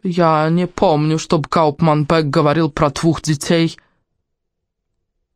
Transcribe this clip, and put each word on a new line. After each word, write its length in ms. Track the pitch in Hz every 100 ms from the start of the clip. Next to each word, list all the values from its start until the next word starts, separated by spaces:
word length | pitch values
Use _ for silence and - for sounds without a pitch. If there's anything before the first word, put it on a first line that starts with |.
«Я 460 | 190 175 165 156 156
не 180 | 170 175
помню, 520 | - 196 151 151 156
чтоб 280 | - 170 139
Кауптман 560 | 180 156 147 165 151
Бек 220 | 147 165 151
говорил 440 | 165 151 151 160
про 200 | - 151
двух 320 | - 165 147
детей». 560 | 156 147 - 170 165 - _ _ _ _ _ _ _ _ _ _ _ _ _ _ _